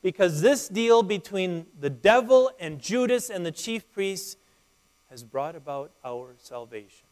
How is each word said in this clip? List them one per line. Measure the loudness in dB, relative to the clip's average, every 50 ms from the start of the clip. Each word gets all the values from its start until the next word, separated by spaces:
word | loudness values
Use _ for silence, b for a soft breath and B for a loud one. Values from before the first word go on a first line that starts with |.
| -2
because | -4 2 2 2 2 2 4
this | 4 4 4 4 0 -6
deal | -4 -2 4 6 6 4
between | 4 2 -2 -4 -6 -6 -6 -4 -4 -4 -4 -6 -10 _ _ -8
the | -8 -8
devil | -8 2 4 4 4 4 4 6 4 6 6 4 -2 -6
and | -12 -10 -10 -10
Judas | -8 -4 -2 0 0 2 0 -2 -2 -6
and | -8 -6 -6
the | -6
chief | -8 -8 -8 -8 -8 -8 -8 _
priests | _ -6 -4 -4 -4 -8 -12 -14 -16 _ _ _ _ _ _ _ _ _ _ _ _ _ _ _
has | -20 -20 -20
brought | -8 -6 -6 -6 -6 -8
about | -12 _ -10 -10 -10 -10 -12 _ _ _
our | -12 -10 -10 -12 -14 -20 _
salvation. | _ -16 -14 -14 -14 -12 -14 -16 -16 _ _ _ _ _